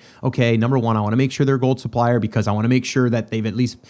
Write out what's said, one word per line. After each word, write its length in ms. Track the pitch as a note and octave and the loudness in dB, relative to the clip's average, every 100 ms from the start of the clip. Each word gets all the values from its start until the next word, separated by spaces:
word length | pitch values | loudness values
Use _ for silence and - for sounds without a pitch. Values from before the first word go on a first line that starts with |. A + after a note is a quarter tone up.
| - - | -16 -6
"Okay, 320 | C3 C3+ A#2 A2+ | -4 0 2 2
number 220 | A#2 C3+ | 2 0
one, 180 | A2+ A2 | 0 0
I 40 | |
wanna 160 | G#2 A#2 | 0 0
make 140 | C3 | 0
sure 160 | - C#3 | 0 0
they're 80 | |
a 60 | C3+ | 2
gold 180 | C3 B2+ | 0 -2
supplier 380 | A#2 A#2 A#2+ A#2+ | -4 0 2 2
because 300 | G#2 A2+ G#2 | 0 -2 0
I 40 | |
wanna 140 | G#2+ A2+ | 0 2
make 160 | B2+ | 0
sure 240 | B2+ C3+ B2 | 0 0 2
that 220 | A#2 A2 | 0 -2
they've 160 | A2+ G#2+ | -4 -4
at 80 | |
least, 220 | G2+ B2 - - | -2 -4 -4 -20